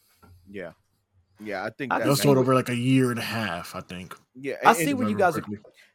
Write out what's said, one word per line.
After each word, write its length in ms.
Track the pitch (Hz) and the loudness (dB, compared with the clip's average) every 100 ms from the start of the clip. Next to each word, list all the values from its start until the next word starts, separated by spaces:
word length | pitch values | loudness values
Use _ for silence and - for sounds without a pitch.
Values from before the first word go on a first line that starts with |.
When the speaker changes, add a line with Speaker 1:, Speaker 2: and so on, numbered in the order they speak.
| _ _ 95 90 98 | _ _ -20 -20 -16
Speaker 1:
Yeah. 220 | 101 82 - _ _ _ _ _ - | -14 -12 -16 _ _ _ _ _ -16
Yeah, 240 | 107 95 | -8 -6
I 60 | 107 | -8
think 240 | - 135 | -8 -4
Speaker 2:
I 40 | - | 0
Speaker 1:
that 20 | |
Speaker 2:
can 80 | - | 2
Speaker 3:
That 20 | |
was 100 | 139 | 2
Speaker 2:
see 20 | |
Speaker 3:
told 140 | 143 131 | 4 4
Speaker 2:
what 40 | |
Speaker 3:
over, 140 | 123 131 | 4 2
like, 140 | 123 | 0
a 60 | 120 | -2
year 360 | 123 131 127 | 2 4 4
and 80 | 117 | 0
a 20 | |
half, 540 | 110 113 104 85 82 92 | -4 -4 -4 -6 -8 -12
I 60 | |
think. 340 | - 90 95 - _ | -12 -12 -14 -18 _
Speaker 1:
Yeah, 220 | 127 135 - - | -12 -10 2 4
Speaker 2:
I 40 | |
Speaker 1:
and 80 | 220 | 4
Speaker 2:
see 160 | 165 269 | 2 0
where 120 | 214 | -2
you 60 | 202 | 2
Speaker 3:
Remember 40 | |
Speaker 2:
guys 180 | 180 165 | 2 0
are, 40 | |
Speaker 3:
correctly. 300 | 104 104 - _ _ | -6 -12 -14 _ _